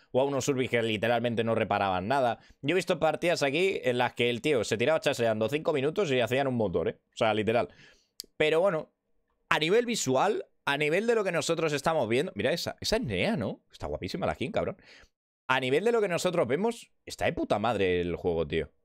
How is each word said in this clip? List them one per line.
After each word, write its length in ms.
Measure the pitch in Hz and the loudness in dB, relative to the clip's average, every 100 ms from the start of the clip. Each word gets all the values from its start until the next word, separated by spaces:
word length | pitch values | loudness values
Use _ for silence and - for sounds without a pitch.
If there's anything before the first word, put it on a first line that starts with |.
| _ | _
o 100 | 123 | 0
a 40 | |
unos 200 | 139 135 | 0 0
surbis 240 | 147 135 120 | 0 -2 0
que 140 | 120 | 0
literalmente 600 | 113 107 113 120 120 113 | 0 0 2 2 0 -2
no 120 | 113 | 0
reparaban 520 | 110 104 101 98 92 98 | 0 2 2 2 0 0
nada. 320 | 139 120 107 - _ | 2 2 0 -8 _
Yo 120 | 139 | -2
he 20 | |
visto 260 | 180 175 170 | 0 0 0
partidas 420 | 160 156 175 139 | 0 0 0 0
aquí 380 | 139 151 190 - | 0 0 0 0
en 140 | 127 123 | 0 0
las 160 | 120 | 0
que 160 | - 120 | 0 0
el 140 | 120 | 0
tío 200 | 156 131 | 2 2
se 140 | 101 107 | 2 0
tiraba 240 | 123 156 | 2 2
chaseando 480 | 147 123 113 107 110 | 0 0 2 2 0
cinco 240 | 151 160 | -2 -2
minutos 400 | 156 170 185 170 | 0 0 0 0
y 80 | 127 | 2
hacían 280 | 110 127 135 | 2 0 0
un 60 | |
motor, 340 | 123 101 85 90 | 0 0 0 -2
¿eh? 100 | - _ | -4 _
O 20 | - | -2
sea, 160 | 110 | 0
literal. 360 | 107 104 117 92 - - _ _ - - - | 2 2 2 0 -6 -20 _ _ -20 -10 -2
Pero 240 | 156 160 | 0 2
bueno, 320 | 196 160 - _ _ _ _ _ - | 2 0 -6 _ _ _ _ _ -2
a 100 | 160 | 0
nivel 280 | 156 226 240 | 2 2 2
visual, 580 | 226 131 127 185 240 - _ - | -2 0 2 2 0 -6 _ -4
a 100 | 143 | 0
nivel 300 | 151 175 233 | 0 0 2
de 80 | |
lo 100 | 226 | 0
que 80 | 190 | 0
nosotros 400 | 165 139 165 160 | -2 -2 0 -2
estamos 360 | 143 170 160 107 | 0 0 0 0
viendo, 240 | 120 95 | 0 -2
mira 180 | 101 120 | -2 -2
esa, 240 | 165 - - | -2 -6 -6
esa 160 | - 226 | -2 -2
es 60 | |
Nea, 340 | 170 92 151 196 | 0 -2 0 0
¿no? 260 | 101 - _ | -4 -6 _
Está 140 | - 73 | -12 -8
guapísima 400 | 73 92 - - | -6 -6 -4 -4
la 80 | |
skin, 180 | 78 - | -4 -4
cabrón. 240 | - 85 - - - - _ _ _ - | -4 -4 -6 -14 -20 -20 _ _ _ -2
A 120 | 131 | 0
nivel 240 | 127 147 | 2 2
de 80 | 220 | 2
lo 80 | 233 | 0
que 80 | 196 | 0
nosotros 380 | 165 185 170 120 | -2 -2 0 0
vemos, 440 | 147 226 233 - _ - | 0 -2 -6 -12 _ -16
está 180 | - | -4
de 80 | 101 | -4
puta 260 | 175 320 107 | -2 -2 0
madre 420 | 110 104 95 90 | 0 2 2 2
el 160 | 87 80 | 0 -2
juego, 300 | 90 82 76 | -2 -2 0
tío. 240 | 82 71 _ | -2 -4 _